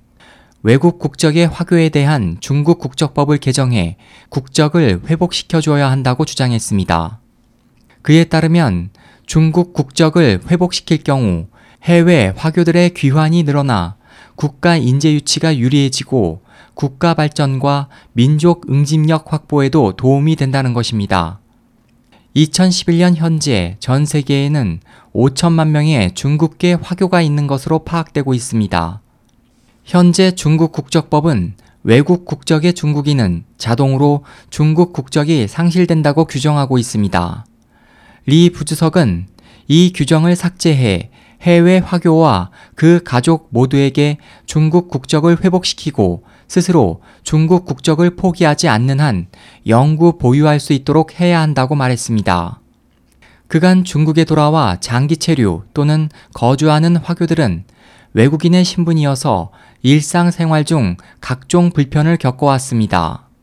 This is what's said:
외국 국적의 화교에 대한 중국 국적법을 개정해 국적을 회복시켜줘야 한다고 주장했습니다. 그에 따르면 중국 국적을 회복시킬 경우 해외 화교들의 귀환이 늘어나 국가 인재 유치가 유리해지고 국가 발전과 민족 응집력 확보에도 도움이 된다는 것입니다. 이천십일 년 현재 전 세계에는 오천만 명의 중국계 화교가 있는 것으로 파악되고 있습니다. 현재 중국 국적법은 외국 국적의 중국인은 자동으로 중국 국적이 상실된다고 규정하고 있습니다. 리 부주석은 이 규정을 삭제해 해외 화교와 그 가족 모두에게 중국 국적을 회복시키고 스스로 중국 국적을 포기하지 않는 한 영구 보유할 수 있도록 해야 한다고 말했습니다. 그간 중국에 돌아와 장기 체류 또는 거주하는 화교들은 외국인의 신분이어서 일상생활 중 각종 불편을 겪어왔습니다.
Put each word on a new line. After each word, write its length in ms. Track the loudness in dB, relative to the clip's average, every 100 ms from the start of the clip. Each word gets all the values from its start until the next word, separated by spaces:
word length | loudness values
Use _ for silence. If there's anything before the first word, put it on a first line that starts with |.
| _ _ _ -20 _ _
외국 380 | 2 2 2 0
국적의 480 | -6 -2 0 2 0
화교에 400 | -2 0 0 2
대한 480 | 0 0 0 -2 -6
중국 380 | -4 -2 0 -2
국적법을 580 | -4 -6 -4 -2 -2 0
개정해 580 | -2 -2 0 0 -2 -6 _ -20 -12
국적을 760 | -10 -4 0 0 2 2 0 -2
회복시켜줘야 800 | -2 -2 -6 -4 -2 0 0 0
한다고 360 | 0 -2 -2 -4
주장했습니다. 960 | -2 -2 -2 -2 -2 0 -2 -4 -10 _ _ _ _ _ _ _ _
그에 240 | 2 2 4
따르면 640 | 0 0 2 0 -2 -6 -14 _ _ -4
중국 480 | 0 2 2 -2
국적을 680 | -2 -4 0 0 2 2 0 -2
회복시킬 540 | -2 -2 -4 -4 -4
경우 440 | -2 -2 -2 -4 -8 _ _ _
해외 480 | 0 2 4 4 2 -2
화교들의 560 | -4 0 0 2 2
귀환이 500 | 0 0 0 2 0
늘어나 540 | 0 0 0 -2 -4 -8 _ -20 -20 -8
국가 420 | -8 -2 0 2
인재 360 | 2 0 2
유치가 440 | 0 -2 -2 -2 0
유리해지고 840 | 0 0 0 -4 -4 -2 -2 -4 _ -20 _
국가 400 | -8 -8 -2 -2
발전과 760 | 0 -2 -2 -4 -2 -2 -2 -6 -16 _
민족 580 | 0 2 2 2 0 -2
응집력 600 | -2 0 0 0 0 -4
확보에도 580 | -10 -4 0 2 2 0 0
도움이 400 | 0 2 2 0
된다는 360 | -2 -2 -2
것입니다. 680 | -2 -4 -4 -2 -2 -2 -8 _ _ _ _ _ _ _ _ _ -2
이천십일 640 | 0 0 0 0 -2 0
년 180 | 2 0
현재 580 | -2 -2 -2 -2 -4 -6
전 240 | -4 -2 -2
세계에는 760 | -2 -2 -2 -2 -2 -2 -6 -12 -20 _
오천만 600 | -2 0 0 0 2 2
명의 400 | 0 0 0 0 -2
중국계 600 | -2 0 -2 0 -2 0
화교가 400 | -4 -4 0 0
있는 260 | 0 -2 -2
것으로 320 | -4 -2 -4
파악되고 540 | -4 -6 -6 -6 -2
있습니다. 680 | -4 -2 -4 -2 -2 -4 -8 _ _ _ _ _ _ _ _
현재 520 | -2 2 4 4 0 0
중국 360 | 0 0 0
국적법은 840 | -4 -4 -4 0 -2 0 -2 -4 -10 _ _
외국 400 | 2 2 4 0
국적의 520 | -2 -8 -2 0 0 -2
중국인은 680 | -2 -2 -2 0 0 -4 -8 -10
자동으로 640 | -4 0 0 2 0 0 -4 -20 _
중국 440 | -2 0 2 0
국적이 560 | -2 -6 -2 0 0 -2
상실된다고 720 | -2 -2 0 2 2 0 0
규정하고 540 | -2 -2 -2 0 0 -2
있습니다. 680 | -2 -2 -2 -2 -4 -8 -16 _ _ _ _ _ _ _ 0
리 200 | 4 4
부주석은 760 | 2 -8 -2 0 0 0 -2 -8 _ _ -12 0
이 240 | 4 4 2
규정을 400 | 0 2 2 0
삭제해 760 | -2 -2 0 2 0 -2 -6 _ _ _
해외 340 | 2 4 4 2
화교와 760 | 0 -2 2 4 4 2 -2 -12 -20 0
그 260 | 2 2
가족 460 | 2 -2 0 0 -2
모두에게 680 | -2 0 2 0 0 -2 -2 _ -20 -6
중국 440 | -2 2 0 -2
국적을 560 | -6 -4 0 2 2 0
회복시키고 800 | -2 -4 -8 -6 -2 0 -2 -10 _ -6
스스로 520 | -2 0 2 0 -2 _ _
중국 400 | -4 0 2 0
국적을 540 | 0 -6 -2 0 0 0
포기하지 500 | -4 0 0 2 0
않는 320 | 0 0 0
한 280 | 0 -2 -6 -14 -20 -10 0
영구 520 | 2 2 2 2 2
보유할 420 | 2 2 2 0
수 140 | 0
있도록 480 | -2 0 0 0 -2
해야 180 | 0 2
한다고 360 | 0 0 -2 -2
말했습니다. 840 | -2 -2 -4 -4 0 -2 -4 -10 _ _ _ _ _ _ _ _ -4
그간 380 | 0 2 2 0
중국에 400 | 0 0 2 2
돌아와 520 | 2 2 0 0 -4
장기 340 | -4 -2 -2 -2
체류 480 | -2 0 0 -2 -6
또는 360 | -4 0 0 -2 -8 _
거주하는 640 | -4 0 2 2 2 2 0
화교들은 640 | -2 -4 -2 0 -2 -4 -10 _ _ _ _
외국인의 540 | 2 2 2 2 2 2
신분이어서 840 | -2 0 0 0 -2 -2 -2 -4 -12 _ _
일상생활 800 | 2 2 2 0 0 0 0 0 0
중 320 | 0 -2 -4 -12 _
각종 500 | -10 -10 -2 0 2
불편을 460 | 0 -2 0 0 0
겪어왔습니다. 1120 | -2 -2 0 0 -2 -2 -2 -2 -4 -6 _ _